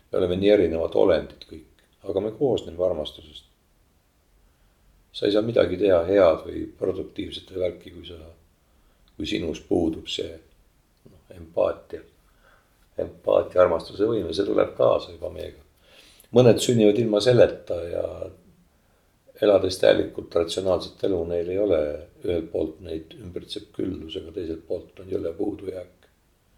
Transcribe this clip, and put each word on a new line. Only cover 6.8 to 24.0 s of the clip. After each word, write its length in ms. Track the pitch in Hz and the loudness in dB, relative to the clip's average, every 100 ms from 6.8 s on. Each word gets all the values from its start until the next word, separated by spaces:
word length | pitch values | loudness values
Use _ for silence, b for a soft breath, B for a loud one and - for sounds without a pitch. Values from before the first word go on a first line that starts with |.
| 98 90 - 90 82 82 - | -6 -4 -8 -10 -10 -12 -12
või 140 | 92 | -6
värki, 260 | 90 87 - | -6 -6 -16
kui 140 | 85 85 | -20 -18
sa, 120 | 82 80 - _ _ _ _ _ _ _ - | -18 -20 -20 _ _ _ _ _ _ _ -10
kui 80 | 80 | -6
sinus 320 | - 82 82 | -4 -4 -8
puudub 460 | - 92 80 80 - | -2 -2 -2 -6 -10
see, 280 | - 80 82 _ _ _ _ _ _ - | -10 -10 -12 _ _ _ _ _ _ -20
noh, 180 | - _ | -20 _
empaatia. 760 | 92 82 - 90 - - 82 - _ _ b b b b b b - | -20 -10 -2 -2 -2 -12 -18 -18 _ _ b b b b b b -10
Empaatia, 640 | 90 85 - 98 - 90 | -10 -6 0 2 2 2
armastuse 420 | 90 82 - - 110 | 2 2 -6 -4 -2
võime, 240 | 113 85 | -2 -4
see 140 | 85 104 | -4 0
tuleb 300 | 101 98 - | 0 0 2
kaasa 360 | 120 90 - | 2 2 -4
juba 200 | 82 85 | -12 -12
meiega. 260 | 85 82 82 _ _ b b b b b | -12 -14 -16 _ _ b b b b b
Mõned 280 | 117 120 107 | 6 8 6
sünnivad 400 | - 117 104 104 | 4 6 6 4
ilma 200 | 110 104 | 2 2
selleta 600 | 117 120 87 - - 87 | 4 6 6 4 -8 -8
ja 220 | 85 87 85 85 90 87 _ _ _ _ _ _ _ _ _ - | -6 -6 -6 -8 -14 -16 _ _ _ _ _ _ _ _ _ -2
elades 400 | 104 98 92 - | 4 4 2 2
täielikult 560 | - 92 85 - 82 85 | 4 4 2 -6 -4 -2
ratsionaalset 640 | 85 92 95 87 - - | -2 -2 0 -2 -2 -6
elu, 140 | 101 90 | -2 -2
neil 240 | 82 87 87 | -2 -4 -4
ei 80 | 95 | -2
ole, 220 | 104 80 76 76 78 _ | 0 0 -2 -6 -14 _
ühelt 300 | 101 85 82 | -4 -4 -4
poolt 300 | 95 80 - | -6 -6 -8
neid 360 | 87 82 - - | -12 -12 -12 -18
ümbritseb 540 | 95 90 - - - | -14 -14 -12 -14 -14
küllus, 440 | - 98 82 | -8 -8 -6